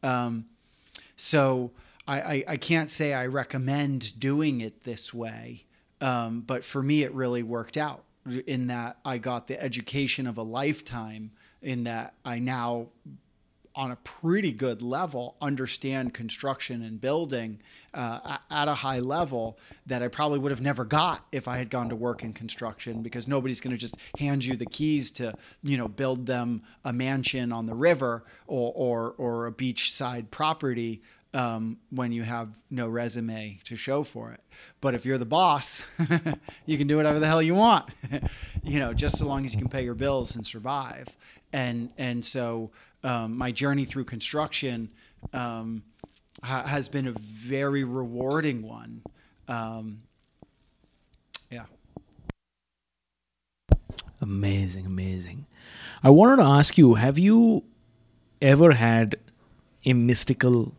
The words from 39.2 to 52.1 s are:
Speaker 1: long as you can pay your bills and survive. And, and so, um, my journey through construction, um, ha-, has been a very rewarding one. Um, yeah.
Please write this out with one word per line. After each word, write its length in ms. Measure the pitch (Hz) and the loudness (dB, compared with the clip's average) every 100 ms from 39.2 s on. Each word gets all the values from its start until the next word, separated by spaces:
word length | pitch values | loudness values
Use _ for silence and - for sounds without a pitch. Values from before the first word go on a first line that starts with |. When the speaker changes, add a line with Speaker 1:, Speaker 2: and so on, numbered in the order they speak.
| 143 | -2
Speaker 1:
long 180 | 139 | -2
as 100 | 135 | -2
you 60 | 107 | -2
can 80 | 123 | -4
pay 160 | 135 | -4
your 120 | 123 117 | -4 -2
bills 420 | 139 135 117 120 | 0 0 -2 -6
and 80 | 107 | -10
survive. 640 | 117 110 139 131 123 127 _ - - _ | -10 -6 -6 -6 -12 -18 _ -20 -20 _
And, 380 | 139 127 117 117 - | -4 -2 -4 -6 -6
and 260 | 131 120 | -4 -4
so, 480 | 117 135 120 117 110 - - _ | -4 -4 -4 -4 -8 -12 -20 _
um, 340 | 135 120 113 117 | -4 -2 -4 -4
my 140 | 123 | -4
journey 340 | 113 143 139 131 | -2 0 0 -2
through 200 | 139 127 | -4 -6
construction, 840 | 120 - 151 151 - 139 120 113 - _ _ - | -6 -4 -2 -2 -2 -4 -6 -8 -12 _ _ -12
um, 500 | 131 123 113 113 113 107 _ - _ _ - | -8 -6 -6 -8 -8 -10 _ -20 _ _ -16
ha-, 240 | 123 131 139 | -6 -6 -2
has 220 | 143 135 | -4 -4
been 180 | 143 131 | -4 -4
a 40 | |
very 720 | 110 107 107 120 135 139 139 | -6 -10 -16 -6 -2 0 0
rewarding 760 | 131 127 123 120 127 147 151 120 | -2 -4 -6 -4 -2 0 0 -2
one. 420 | 110 113 117 113 - _ _ _ - | -8 -14 -16 -16 -18 _ _ _ -10
Um, 540 | 120 113 113 110 107 - _ _ _ - _ _ _ _ _ _ _ _ - _ | -8 -6 -10 -12 -14 -18 _ _ _ -20 _ _ _ _ _ _ _ _ -14 _
yeah. 140 | 120 110 _ _ - _ | -18 -18 _ _ -20 _